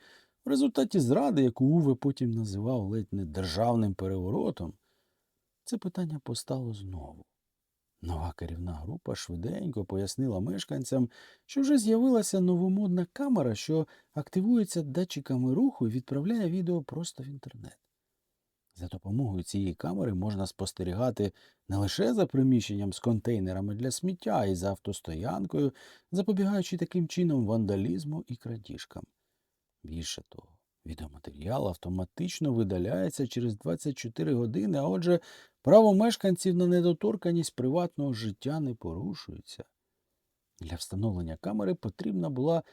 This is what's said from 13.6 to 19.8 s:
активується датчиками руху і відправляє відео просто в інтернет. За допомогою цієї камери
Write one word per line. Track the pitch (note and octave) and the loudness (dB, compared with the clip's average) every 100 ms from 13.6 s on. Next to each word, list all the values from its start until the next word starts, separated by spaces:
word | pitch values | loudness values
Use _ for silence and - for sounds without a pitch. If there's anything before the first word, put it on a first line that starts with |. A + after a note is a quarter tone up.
| - D#3+ D#3 - _ | 0 0 0 -6 _
активується | D3+ - F#3 G#3 A#3+ G3+ E3+ | -8 -2 2 4 4 4 -2
датчиками | C#3+ D3 F#3 D3+ - B2+ B2+ | -2 -2 -2 -4 -2 2 2
руху | E3 C4+ - A2+ | 4 2 2 0
і | |
відправляє | B2 - C3+ F3 A#3 F3+ | 0 -2 -2 0 0 0
відео | F#3 F3 F3 | 0 0 -2
просто | C3+ C#3+ E3+ - | -2 -6 -8 -10
в | C3 | -12
інтернет. | C#3 C3 A2+ - - _ _ _ _ _ _ _ _ _ | -12 -16 -16 -16 -18 _ _ _ _ _ _ _ _ _
За | E2+ F2 | -14 -12
допомогою | F#2 F#2+ A#2 B2+ F#2 | -10 -4 -2 0 -2
цієї | - G2+ F#2+ | -4 -2 -2
камери | - | -2